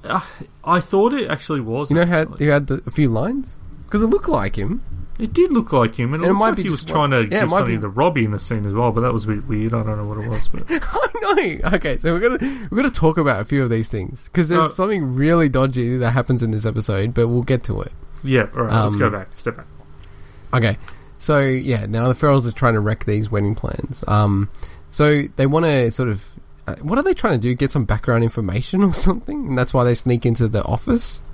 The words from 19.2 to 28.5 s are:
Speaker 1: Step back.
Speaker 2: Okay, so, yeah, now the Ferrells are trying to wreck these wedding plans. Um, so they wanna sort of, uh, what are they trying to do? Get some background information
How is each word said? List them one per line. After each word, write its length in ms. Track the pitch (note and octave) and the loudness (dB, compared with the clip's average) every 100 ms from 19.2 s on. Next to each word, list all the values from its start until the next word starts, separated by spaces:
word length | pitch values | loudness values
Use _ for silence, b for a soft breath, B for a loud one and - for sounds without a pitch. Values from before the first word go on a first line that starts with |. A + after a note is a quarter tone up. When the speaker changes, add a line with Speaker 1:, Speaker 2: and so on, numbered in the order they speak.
| F#2+ | -8
Speaker 1:
Step 240 | - - A2+ | -8 -8 -8
back. 100 | - - - - B B B B B | -18 -20 -20 -20 B B B B B
Speaker 2:
Okay, 240 | C3 A2+ G#2 B B B - | 0 0 -2 B B B -8
so, 220 | - D3 | 0 2
yeah, 460 | C3+ C3 C3+ A#2 G2+ | 2 0 0 -2 0
now 240 | A2+ B2 | 0 0
the 40 | |
Ferrells 320 | A#2+ D3+ C#3 A#2+ | 2 4 4 2
are 60 | |
trying 220 | - B2 | 0 2
to 80 | A2 | 2
wreck 240 | G#2 A2 - | 0 -2 0
these 260 | G#2 G#2+ | -2 0
wedding 240 | G#2 G#2 G#2+ | 0 0 -2
plans. 480 | - - - - - | -4 -6 -8 -8 0
Um, 440 | G#2 G#2 G2 G#2 B B B B | 2 4 2 -2 B B B B
so 320 | - D3 D3 - - | 2 4 4 0 0
they 80 | C3+ | 2
wanna 420 | D#3 E3 C#3 A#2 | 4 4 2 2
sort 180 | A2+ B2 | 0 -2
of, 160 | G#2 - - - - - | -2 -8 -20 -20 -14 -10
uh, 80 | - | -8
what 160 | D3 A#3+ | -2 0
are 40 | |
they 100 | F#4+ | 0
trying 260 | - A3 C3 | 0 0 0
to 0 | |
do? 160 | A#2 B2 | 0 0
Get 160 | C#3 | 0
some 140 | C#3+ G#2+ | 0 0
background 400 | G#2+ - A#2 A#2 | -2 2 2 2
information 580 | - G2+ | -2 -4